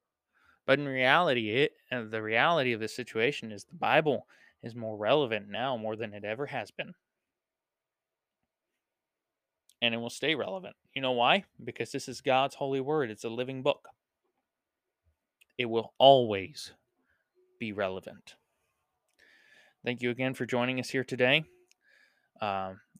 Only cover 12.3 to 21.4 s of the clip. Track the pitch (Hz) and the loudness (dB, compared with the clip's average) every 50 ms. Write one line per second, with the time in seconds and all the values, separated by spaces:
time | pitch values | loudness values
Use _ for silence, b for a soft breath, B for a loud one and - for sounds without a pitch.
12.3 | 127 131 135 135 - - 143 135 139 135 131 139 156 156 135 110 107 - - 117 | 2 2 2 0 -4 -6 -6 -4 -4 -4 -2 -2 -2 -2 -2 -4 -6 -8 -8 -8
13.3 | 113 120 127 127 135 131 131 143 - - _ - _ _ _ _ _ _ _ _ | -6 -6 -6 -6 -8 -2 0 0 -2 -2 _ -20 _ _ _ _ _ _ _ _
14.3 | _ _ _ _ _ _ _ _ _ _ _ _ _ _ _ _ _ _ _ _ | _ _ _ _ _ _ _ _ _ _ _ _ _ _ _ _ _ _ _ _
15.3 | _ _ _ _ _ - 123 117 113 113 110 - _ _ 127 135 139 131 123 110 | _ _ _ _ _ -4 -2 0 0 -2 -2 -4 _ _ 10 10 10 10 6 2
16.3 | 104 98 92 82 - - - - - _ _ _ _ _ _ _ _ _ _ _ | 0 -2 -4 -8 -12 -16 -16 -16 -18 _ _ _ _ _ _ _ _ _ _ _
17.3 | _ _ _ _ _ _ 120 110 101 101 98 92 95 95 - - - - _ - | _ _ _ _ _ _ -8 -6 -2 -2 -2 -2 -4 -6 -10 -14 -18 -18 _ -20
18.3 | - _ _ _ _ _ _ _ _ _ _ _ _ _ _ _ _ b b b | -20 _ _ _ _ _ _ _ _ _ _ _ _ _ _ _ _ b b b
19.3 | b b b b b b b b b b - 123 123 117 123 120 120 123 131 131 | b b b b b b b b b b -6 -6 -4 -2 -2 -2 -2 0 -2 -4
20.3 | 131 - 127 110 131 120 120 127 131 127 123 - - 135 123 - 135 120 123 127 | -2 -4 -4 -2 0 0 0 0 -2 -4 -6 -4 -4 -4 -4 -4 0 2 4 6
21.3 | 139 160 | 6 4